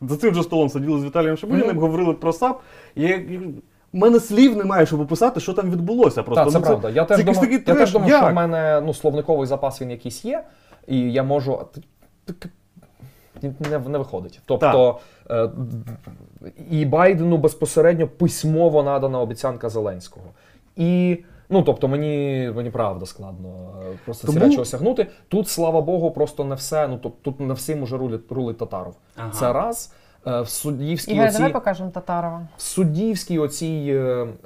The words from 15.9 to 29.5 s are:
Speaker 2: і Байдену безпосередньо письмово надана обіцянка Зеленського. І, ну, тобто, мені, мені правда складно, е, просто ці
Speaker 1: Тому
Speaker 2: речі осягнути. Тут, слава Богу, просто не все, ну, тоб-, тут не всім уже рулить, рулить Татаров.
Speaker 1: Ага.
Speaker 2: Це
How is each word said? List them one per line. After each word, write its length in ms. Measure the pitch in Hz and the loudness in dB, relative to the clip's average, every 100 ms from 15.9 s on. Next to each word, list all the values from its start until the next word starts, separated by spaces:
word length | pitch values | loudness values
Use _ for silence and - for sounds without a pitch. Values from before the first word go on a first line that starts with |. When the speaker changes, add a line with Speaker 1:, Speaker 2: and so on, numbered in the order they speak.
| 113 - - - - - - 165 | -16 -18 -20 -20 -20 -20 -18 -4
Speaker 2:
і 140 | 156 143 | -2 2
Байдену 520 | 151 185 185 170 165 | 4 4 4 2 4
безпосередньо 680 | 151 - 156 - 160 170 151 | 2 0 0 4 6 4 0
письмово 760 | - 175 - 156 156 170 151 | 0 0 0 0 4 4 4
надана 360 | 139 139 135 127 | 2 2 0 -2
обіцянка 500 | 113 113 - 120 117 | -4 -4 -6 -4 -4
Зеленського. 560 | 110 104 92 - - 90 - _ _ _ - | -4 -4 -6 -12 -20 -20 -20 _ _ _ -2
І, 420 | 170 180 180 175 - - - | 2 2 2 0 -6 -20 0
ну, 120 | 190 | 2
тобто, 240 | 147 131 135 | 4 2 0
мені, 640 | 143 151 147 143 135 123 110 | 0 -2 -2 -2 -2 -4 -6
мені 140 | 120 | -6
правда 360 | 117 107 92 95 | -4 -4 -4 -10
складно, 640 | - 95 92 92 92 90 95 95 | -14 -16 -14 -16 -16 -16 -14 -14
е, 40 | 92 - | -14 -12
просто 220 | 117 147 | -8 -2
ці 60 | |
Speaker 1:
Тому 120 | 156 254 | 4 4
Speaker 2:
речі 120 | 285 | 4
осягнути. 460 | - 127 190 254 190 - - | 0 -2 -2 0 -2 -8 -4
Тут, 200 | 196 - | -4 -2
слава 340 | - 165 160 | -2 0 0
Богу, 300 | 147 180 165 | 0 0 0
просто 320 | - 147 - | -2 -4 -4
не 120 | 139 135 | -6 -6
все, 320 | - 156 143 | -4 -2 -2
ну, 100 | - | -4
тоб-, 160 | 120 - | -10 -10
тут 180 | 143 135 | -10 -6
не 140 | 135 | -6
всім 300 | 131 - 151 | -6 -6 -6
уже 140 | 123 131 | -6 -6
рулить, 340 | 127 113 - | -6 -6 -8
рулить 260 | 131 120 113 | -6 -6 -6
Татаров. 380 | - 95 92 - _ - | -8 -10 -12 -16 _ -14
Speaker 1:
Ага. 140 | 113 | -10
Speaker 2:
Це 220 | 101 123 | -2 0